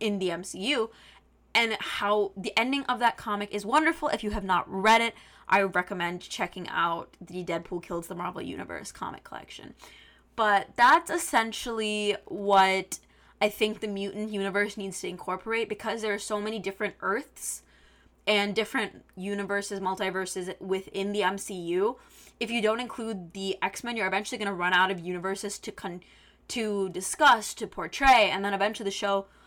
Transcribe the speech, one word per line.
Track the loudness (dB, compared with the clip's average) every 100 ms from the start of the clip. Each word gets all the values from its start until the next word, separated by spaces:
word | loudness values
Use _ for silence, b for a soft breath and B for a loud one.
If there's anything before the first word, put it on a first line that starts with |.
in | -2 0
the | 0
M | -2
C | -6 -6 -2
U. | 0 -2 B B B _ _ _ 2
And | 2 0
how | -4 -2 2 4 2 -2
the | -4 0
ending | 0 0
of | 0 2
that | 2 2
comic | -2 -4 -4 -6
is | 2
wonderful. | 4 4 2 0
If | -2
you | -2
have | -4
not | 2 0 0
read | 2 6 6
it, | 4 B B B 0
I | 2
recommend | 4 0 -2 -2 -4 -4
checking | -8 -6 -6 -6 -6
out | 0 0 0 -6 _
the | -12 -8
Deadpool | -4 -4 -4 -8
Kills | -6 -8 -6
the |
Marvel | -8 -8 -6
Universe | -8 -8 -8 -10 -10
comic | -10 -10 -12
collection. | -14 -16 -14 -18 -18 -20 B B B B _ 0
But | 4 4 2 6
that's | 8 8 4
essentially | -4 0 0 0 -4 -6 -4 -2 0 0 -2 -4
what | -4 4 8 8 4 -2 -8 b b b _
I | -2
think | 0 -2 0
the | -6
mutant | -4 -4 -4 -6
universe | -4 -2 0 0 -2
needs | -8 -8
to | -8
incorporate, | -8 -6 -6 -4 -4 -2
because | -4 -4 -4
there | -2
are | -4
so | -4 -4
many | -4 -4
different | -6 -4 -6 -4
Earths | -2 -2 -4 -10 -10 -10 b b b b b _ 0
and | 2 2 0
different | 0 -2 -4 -6 -20 -10
universes, | -6 -4 -2 -2 -2 -4
multiverses | -2 -2 -2 -2 -4 -6 -6 -8
within | -2 -4 -2 -4 -2
the | 0
M | 0 0
C | -6 -8
U. | -2 0 0 -2 B B B -8
If | -4
you | 0
don't | 2 0
include | -4 -6 -6 -6 -8
the | -6 -4 -2
X-Men, | -4 -4 -4 -2
you're | 0
eventually | 0 -2 -4
gonna | -4
run | 0 2
out | 4 4
of | 2
universes | -4 -4 -4 -4 -6 -8
to | -10
con-, | -10 -10 -10 b b b b -8
to | -4 -2 0 -2
discuss, | -4 -6 6 8 8 4 -8
to | -8
portray, | -6 -8 4 8 8 8
and | 4 0
then |
eventually | 2 0 0 -4
the |
show | -2 0 0 -2 b